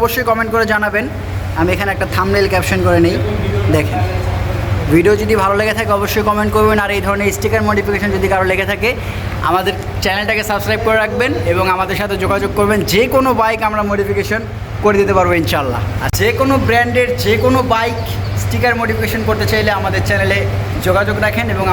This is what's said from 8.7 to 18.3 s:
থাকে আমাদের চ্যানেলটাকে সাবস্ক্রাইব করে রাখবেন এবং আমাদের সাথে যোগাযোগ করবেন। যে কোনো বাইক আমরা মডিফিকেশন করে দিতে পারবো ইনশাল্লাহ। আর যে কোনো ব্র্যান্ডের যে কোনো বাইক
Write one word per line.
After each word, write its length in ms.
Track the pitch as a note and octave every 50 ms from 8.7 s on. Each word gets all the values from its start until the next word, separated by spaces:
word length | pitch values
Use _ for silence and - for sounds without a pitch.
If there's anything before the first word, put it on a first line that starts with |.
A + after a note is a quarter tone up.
| G3+
থাকে 180 | F#3+ G3 A#3+ B3+ - - - - - - - - - - D#3
আমাদের 260 | E3+ F#3 F#3 G3 F#3+ - - - - - -
চ্যানেলটাকে 380 | G3+ F#3+ G3+ G#3+ G#3 A3 G#3+ G#3 G#3+
সাবস্ক্রাইব 300 | G#3 G3 G#3 G#3 A3 G#3+ -
করে 120 | A3 A3 A3 G#3+
রাখবেন 260 | G#3 G3+ G#3 A#3+ C4+ D4+ - - E3+ F3
এবং 120 | F#3 F#3 F#3+ F#3
আমাদের 220 | F#3 F#3 F3+ F#3+ E3
সাথে 140 | G#3 G3 G3 F3+ F#3+
যোগাযোগ 260 | F#3+ G3 G3 G3 F#3+ - G#3
করবেন। 200 | G3+ G3+ G#3+ G3+ F3 - E3+
যে 100 | G#3 B3+ B3+ C#4+
কোনো 160 | C4 C4 C4+ A#3 A3
বাইক 200 | A3 A3 A3+ G#3+ A3 G#3+
আমরা 140 | G#3+ G#3+ G#3 G3+
মডিফিকেশন 500 | G3+ G3+ G3 G3+ G3+ G3+ F#3+ G3 G#3 A3+ A#3 - - - - - - - G#3
করে 120 | G#3 G#3 G3
দিতে 140 | G3 G3 G3 F#3+
পারবো 140 | F3+ F3 F3 E3+ D#3+
ইনশাল্লাহ। 400 | - F3 D3+ C#3 B2+ A#2+ A#2 G#2 - - - C3
আর 80 | C3+ - -
যে 80 | F#3+ A3+ A#3+ B3
কোনো 140 | C4+ C4+ C4+ C4+ - A3
ব্র্যান্ডের 400 | A3+ A#3+ A#3+ A#3+ A#3+ B3 B3 A#3+ B3 G3+ G3
যে 100 | G3+ A3+ G#3+ A#3+
কোনো 140 | B3+ C4 B3+ B3+ B3+ A3+
বাইক 240 | A3+ A3+ A#3+ A#3+ B3 - - - - - -